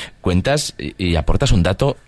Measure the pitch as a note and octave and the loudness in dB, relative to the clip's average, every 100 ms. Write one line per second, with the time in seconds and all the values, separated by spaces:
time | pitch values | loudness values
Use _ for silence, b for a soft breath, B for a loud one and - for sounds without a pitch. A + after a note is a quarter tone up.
0 | B - F#2+ F2+ A2+ D3 - - D2 - | B -8 -2 0 0 -2 -4 -8 -12 -4
1 | F#2 D#2+ - - C3+ G2 F2 G2 C#3 - | -2 0 0 0 2 4 2 0 -2 -2